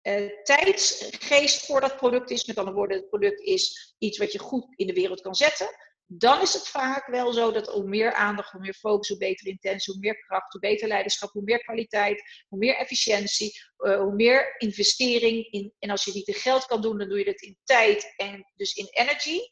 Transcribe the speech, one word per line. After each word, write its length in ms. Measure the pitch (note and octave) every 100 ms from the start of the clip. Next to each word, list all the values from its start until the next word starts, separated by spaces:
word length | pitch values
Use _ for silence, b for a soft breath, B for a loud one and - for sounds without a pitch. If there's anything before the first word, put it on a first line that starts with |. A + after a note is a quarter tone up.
eh, 300 | - G3+ G3+ -
tijdsgeest 1200 | - C#4+ F#4+ G4 - - - - - C#4+ D4 - -
voor 140 | C#4
dat 160 | C4+ C4+
product 340 | B3 B3 B3
is, 140 | A#3+
met 140 | - G#3+
andere 180 | F#3+ F#3+
woorden, 200 | G3+ G3
het 120 | -
product 320 | G#3 G3+ G3+
is 540 | - F#3 - - - _
iets 200 | G#3+ -
wat 140 | G#3
je 60 | G3+
goed 280 | - B3+ -
in 120 | _ F#3+
de 60 |
wereld 280 | F3+ F#3 F3+
kan 140 | F#3+
zetten, 340 | F#3+ - D4+ - - b _ _
dan 340 | F3 A#3 D4
is 120 | F#4+
het 160 | - -
vaak 380 | D4+ C4 C4+ -
wel 260 | B3 B3
zo 180 | A#3 A3+
dat 140 | A3 G#3
hoe 180 | G#3
meer 280 | F#3+ G#3 A3+
aandacht, 360 | - G#3 G3+ -
hoe 80 | F#3+
meer 140 | F#3+
focus, 340 | G3 G#3+ G#3 G#3
hoe 100 | F#3+
beter 280 | F#3+ F#3+ F#3+
intentie, 460 | F#3+ F#3+ G3 G3
hoe 100 | G3
meer 160 | G3+ G#3+ -
kracht, 260 | F#3+ -
hoe 80 | G3
beter 280 | G3 G#3 G#3+
leiderschap, 420 | G#3 G3 - G3+
hoe 100 | G#3
meer 180 | G3+ A#3+
kwaliteit, 840 | - A3+ A3+ G#3 G#3 G#3 - - _
hoe 100 | G3
meer 180 | A#3 C4+
efficiëntie, 840 | C4 B3+ - G#3 G3+ - G#3+ B B _
eh, 200 | G3 G3
hoe 140 | G3
meer 400 | G3+ A3+ C4 - -
investering 920 | A3 G3+ G3+ - B3+ A#3 A3+ A3+ A3
in, 240 | G3+ G3+ _
en 120 | G3+
als 140 | G3+
je 60 | -
het 80 | G3
niet 100 | F#3+ G#3
in 60 |
geld 240 | B3+ C4 B3+
kan 140 | A3+
doen, 180 | A3 G#3
dan 100 | G3
doe 100 | G3+
je 60 |
dat 160 | G3 -
in 180 | - -
tijd 480 | - B3+ A3 G#3 - -
en 360 | G3+ G3+ G3
dus 200 | _ G3
in 120 | - G3
energy. 480 | - B3 D4 D4+ E4 B4